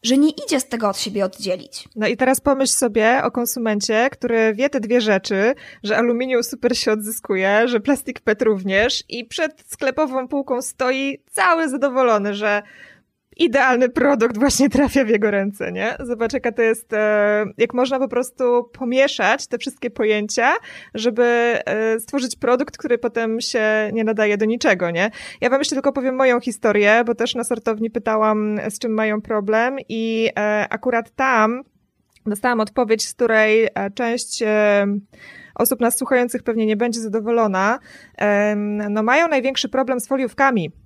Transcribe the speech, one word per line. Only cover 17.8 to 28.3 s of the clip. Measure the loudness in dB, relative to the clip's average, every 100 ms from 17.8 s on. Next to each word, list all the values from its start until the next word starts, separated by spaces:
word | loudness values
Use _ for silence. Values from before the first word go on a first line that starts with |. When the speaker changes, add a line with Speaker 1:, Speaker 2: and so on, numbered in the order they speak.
| 0 0
Speaker 2:
po | -2
prostu | -2 -4 _ 0 0 -2
pomieszać | -8 -4 2 2 2 0 0 -2
te | -6
wszystkie | -6 -8 -10
pojęcia, | -2 0 0 -2 0 0 0 -4 -20 -14
żeby, | -4 -4 2
e, | 2 4 2 0 -2 -2 0 -2
stworzyć | -4 -6 -6 -4
produkt, | 0 0 0 -8
który | -4 -2
potem | -2 -4 -4 -4
się | -4 -2 0 0 0
nie | -2
nadaje | -2 0 0 2
do | 0
niczego, | 0 0 2 0
nie? | 0 -2 -4 -18 -4
Ja | 0
wam | 0
jeszcze | 0 0
tylko | -2
powiem | 0 -2 2
moją | 2 2
historię, | -2 -2 0 2 4 4 2
bo | -2
też | -2 -4
na |
sortowni | -4 -4 -2 -4 -4
pytałam, | -4 -2 0 2